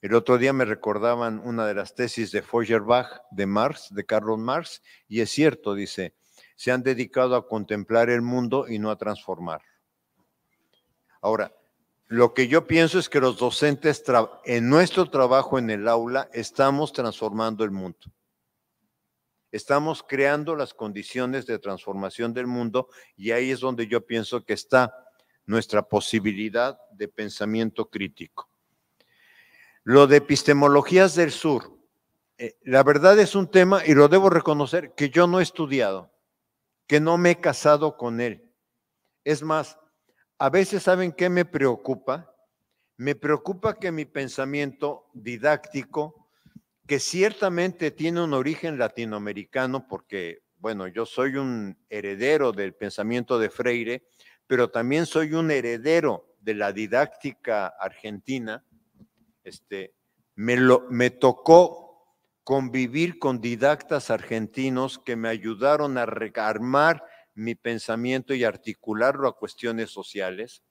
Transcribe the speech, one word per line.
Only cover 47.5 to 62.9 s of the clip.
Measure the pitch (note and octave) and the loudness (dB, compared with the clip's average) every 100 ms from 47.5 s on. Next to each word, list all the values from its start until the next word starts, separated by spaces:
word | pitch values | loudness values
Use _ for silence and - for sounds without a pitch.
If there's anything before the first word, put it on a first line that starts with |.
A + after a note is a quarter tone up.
| F3 F#3 F3+ D#3 | -2 -4 -4 -6
tiene | - D#3 E3+ | -4 -4 -2
un | E3 | -2
origen | C#3 C3 D#3+ E3 C#3+ | -2 -2 -6 -8 -4
latinoamericano, | A2+ - A2+ G#2+ G#2 G2+ F#2 C3 C3 C3 C3 | -4 -4 -8 -8 -8 -12 -8 -4 -4 -4 -10
porque, | F#2+ _ G2+ E2+ E2 _ _ | -16 _ -10 -10 -14 _ _
bueno, | A2+ G#2 F#2 | -10 -8 -8
yo | F#2 A2+ | -8 -8
soy | - C3+ C3+ | -4 -4 -2
un | C3+ A#2+ G2+ F#2+ _ | -6 -6 -8 -12 _
heredero | G#2+ G2+ G2 B2+ D#3 C3 | -10 -10 -4 0 2 0
del | G2 G2 | -2 -8
pensamiento | - G#2 - G#2+ A#2+ A2+ B2 | -8 -10 -8 -4 -4 -2 -2
de | A2 | -2
Freire, | - B2 A#2+ A2+ B2 _ _ _ _ _ | -2 -4 -2 -4 -10 _ _ _ _ _
pero | B2+ A#2+ | 0 0
también | A#2 A#2+ D3 E3 | 0 -2 -2 0
soy | D#3+ D#3 | -2 -2
un | D#3+ D#3+ | -2 0
heredero | C#3+ A#2+ A#2 C3 E3 D3+ G2 _ _ | 0 -2 -4 0 2 2 -2 _ _
de | A2 G#2+ | -8 -4
la | G2+ | -4
didáctica | G2 G#2+ A#2+ D3 - C#3+ A#2 - G#2+ F#2+ | -4 -2 0 0 -4 -12 -10 -4 -4 -4
argentina. | - F#2+ - A2 G#2 - C3 A2+ A2+ _ _ _ _ _ _ _ _ F#2+ | -8 -10 -10 -14 -14 -10 -8 -8 -12 _ _ _ _ _ _ _ _ -20
Este, | - _ G2 F#2+ _ _ _ _ - | -20 _ -12 -12 _ _ _ _ -8
me | A2 B2 | -2 4
lo, | B2+ B2 - | 6 6 4
me | A#2+ B2 | 0 0
tocó | B2 C3+ B2 - E3 F3 - - _ _ _ _ _ | 4 2 2 8 8 8 0 -20 _ _ _ _ _
convivir | - C3+ C3 B2+ B2+ | -2 -2 0 -4 -4